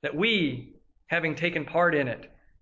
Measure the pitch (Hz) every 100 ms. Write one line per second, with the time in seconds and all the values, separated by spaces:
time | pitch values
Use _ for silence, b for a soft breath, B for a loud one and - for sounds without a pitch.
0 | 147 147 214 214 156 127 - - _ _
1 | _ 165 165 135 170 165 143 165 175 151
2 | 131 110 - b b b